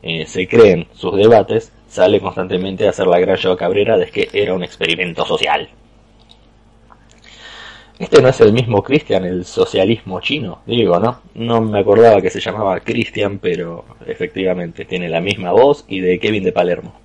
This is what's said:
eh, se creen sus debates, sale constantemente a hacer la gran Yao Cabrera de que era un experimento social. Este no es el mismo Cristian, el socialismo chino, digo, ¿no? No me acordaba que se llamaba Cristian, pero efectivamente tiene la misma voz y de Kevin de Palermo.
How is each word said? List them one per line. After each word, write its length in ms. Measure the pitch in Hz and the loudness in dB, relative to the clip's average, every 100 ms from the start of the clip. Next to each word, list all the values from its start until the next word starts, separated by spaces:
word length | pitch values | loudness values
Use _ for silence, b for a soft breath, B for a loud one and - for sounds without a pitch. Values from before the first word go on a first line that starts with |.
| 87 | -8
eh, 200 | 82 78 | -8 -8
se 200 | 92 92 | -8 0
creen 400 | 117 107 85 82 | 6 6 4 -4
sus 240 | _ - 98 | _ -4 2
debates, 560 | 107 113 95 110 - _ _ | 6 6 4 -4 -4 _ _
sale 320 | - - 104 | 0 2 2
constantemente 640 | 95 - 92 90 95 95 104 | -2 -8 -4 -4 -4 -2 -2
a 40 | |
hacer 160 | - 92 | 0 0
la 120 | 87 | 2
gran 200 | 92 92 | 2 0
Yao 180 | - 92 | -2 -2
Cabrera 400 | 85 101 104 107 | -2 -2 0 0
de 140 | 87 | -2
que 180 | 104 90 | -4 -4
era 180 | 101 101 | -2 -2
un 100 | 92 | -4
experimento 640 | 87 - - 85 90 82 | -8 -6 -4 -4 -6 -6
social. 420 | 80 82 76 76 76 _ _ _ _ _ _ _ _ _ _ _ _ _ _ _ B B B B B B B _ | -6 -4 -2 -4 -6 _ _ _ _ _ _ _ _ _ _ _ _ _ _ _ B B B B B B B _
Este 220 | - 151 | 4 4
no 80 | 127 | 6
es 100 | - | 4
el 100 | 110 | 4
mismo 300 | 117 117 101 | 4 0 -2
Cristian, 420 | - 147 - 95 | 0 -2 0 -4
el 220 | 90 90 90 | -2 -6 -6
socialismo 720 | - - 101 95 113 - 92 | -4 -2 0 0 0 -6 -10
chino, 400 | - - 104 - - | -6 -6 -8 -12 -4
digo, 340 | 117 101 87 | -2 2 2
¿no? 220 | 110 127 _ | 0 -4 _
No 300 | - 117 117 | -10 -2 -2
me 180 | 110 104 | 0 0
acordaba 400 | 98 104 117 104 | 4 6 8 6
que 80 | 92 | 2
se 100 | 98 | -4
llamaba 420 | - 98 101 87 | -8 -4 -4 -4
Cristian, 580 | - 113 107 - 101 101 | -4 -4 -4 -4 -6 -4
pero 480 | 90 87 85 85 - - - | -6 -6 -8 -12 -18 -18 -14
efectivamente 760 | - 87 - 92 90 85 85 | -10 -8 -4 -4 -4 -8 -12
tiene 240 | 80 90 87 | -10 -8 -6
la 140 | 82 | -4
misma 300 | 92 104 87 | -4 -6 0
voz 340 | 98 139 147 - | 4 4 2 -6
y 120 | 95 | -4
de 180 | 90 90 | -2 -2
Kevin 260 | 110 107 | -2 -2
de 80 | 92 | -2
Palermo. 400 | 87 90 87 - - | -2 -2 -4 -8 -20